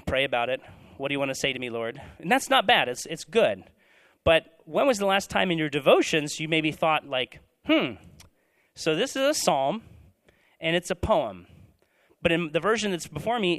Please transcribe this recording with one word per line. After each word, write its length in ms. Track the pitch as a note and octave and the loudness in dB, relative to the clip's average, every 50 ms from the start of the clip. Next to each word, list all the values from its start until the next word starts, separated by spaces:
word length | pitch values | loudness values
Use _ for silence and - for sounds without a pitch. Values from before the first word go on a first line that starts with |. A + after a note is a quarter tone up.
| - | -4
pray 180 | - C#3+ C3 C#3 | -2 0 0 0
about 260 | C3+ B2+ A#2+ A#2+ B2 | 2 0 -2 0 -2
it. 120 | C3 - - - - - - - - | -4 -6 -8 -16 -20 -20 -20 -20 -12
"What 100 | - C3+ | -8 -6
do 60 | C#3 C#3+ | -4 -2
you 60 | C#3 | -2
wanna 140 | C#3 C#3 C3 | -2 -4 -4
say 180 | - - C#3 | -4 -4 -4
to 60 | B2+ | -4
me, 140 | B2+ B2+ A#2+ | -4 -8 -6
Lord?" 280 | A2+ A#2 A2+ A#2 - - - - - - | -6 -6 -6 -6 -8 -10 -16 -20 -18 -10
And 120 | - F3 | -2 0
that's 180 | B3 C4 - - | 0 0 2 2
not 180 | C4+ B3+ G3+ | 2 2 4
bad. 200 | G3 A#3 F3 C3 | 4 4 4 2
It's, 200 | B2 B2+ - - | 0 -4 -8 -10
it's 160 | - E3 - - | -12 -12 -12 -10
good. 400 | - D#3+ A3+ F#3+ A#2 G2+ F#2+ - - _ _ _ _ _ _ _ _ _ _ - | 0 2 4 4 4 2 -2 -10 -20 _ _ _ _ _ _ _ _ _ _ 2
But 360 | D#3+ E3 D#3+ - - _ _ - | 4 4 4 2 -2 _ _ -14
when 200 | D#3+ D3+ G3+ C4 | -4 0 2 2
was 140 | C#4 A#3+ G3 | 2 2 2
the 80 | G3+ | 2
last 240 | G3 F#3+ G3 - - | 2 2 0 0 0
time 180 | - G3+ F#3+ F#3 | 0 0 2 2
in 80 | E3+ | 2
your 120 | D#3+ D#3 D3 | 0 -2 -2
devotions 720 | C3 D3+ C3 E3+ B3 F#4+ D#4 - - D#3 D3 D3+ - - | -2 2 4 6 6 6 4 2 0 -2 -2 -2 -6 -8
you 80 | D#3 | -4
maybe 240 | D#3 E3 D#3+ D#3 D#3 | -2 0 0 0 -2
thought, 360 | D3+ - E3+ D#3+ D#3 D3 - | -2 0 0 0 0 0 -2
like, 320 | C#3 C3+ B2+ B2 - - - _ _ _ _ - | -4 -4 -4 -4 -4 -8 -20 _ _ _ _ 0
"Hmm, 280 | - D#4+ D4 F#3 C3 G2+ - - - - - - - _ _ _ _ _ _ _ _ _ | 0 2 2 2 -2 -6 -10 -18 -20 -20 -20 -20 -20 _ _ _ _ _ _ _ _ _
so 200 | - - D#3+ D#3 | -4 -2 -2 0
this 200 | E3 B3 C4+ - | 0 -2 -4 -2
is 80 | C4+ C4+ | -2 0
a 100 | C#4+ D4+ | 0 0
psalm, 480 | - - F#3+ D#3+ C3+ C3+ C#3+ G3 A3+ - - - - - - _ _ _ _ _ _ _ _ _ - | 2 0 0 2 2 0 -2 -2 -4 -10 -16 -20 -20 -20 -20 _ _ _ _ _ _ _ _ _ -8
and 160 | E3 D#3+ E3+ | -4 -2 -2
it's 160 | F3+ F3 - | -2 -2 -4
a 40 | F3+ | -6
poem. 520 | - - - G#3+ D#3+ C3 G#2+ F#2+ F2+ F2 - - - - - _ _ _ _ _ _ _ _ _ _ | -4 0 0 2 2 0 -2 -8 -12 -18 -20 -20 -20 -20 -20 _ _ _ _ _ _ _ _ _ _
But 100 | D#3 E3+ | 0 0
in 200 | E3 E3+ F3 D3+ | 2 2 0 -2
the 80 | D3+ D#3+ | -2 -2
version 320 | D3+ G3+ A#3+ G#3+ G#3+ G3+ | 0 0 0 0 0 -2
that's 160 | F3+ D#3+ - | -4 -4 -6
before 320 | - - D3+ - A3 A#3+ A#3+ | -10 -10 -8 -4 -4 -2 0
me, 180 | G3 F3 E3+ | 0 0 0